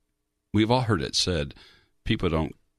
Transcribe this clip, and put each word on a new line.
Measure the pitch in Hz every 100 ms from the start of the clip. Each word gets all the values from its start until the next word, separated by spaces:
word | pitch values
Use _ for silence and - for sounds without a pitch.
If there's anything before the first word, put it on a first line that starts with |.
| _ _ _ _ _
We've | 104 107
all | 127
heard | 120 95
it | 60 -
said, | - 85 73 - - _ _ _
"People | - 110 90
don't | 80 73 - _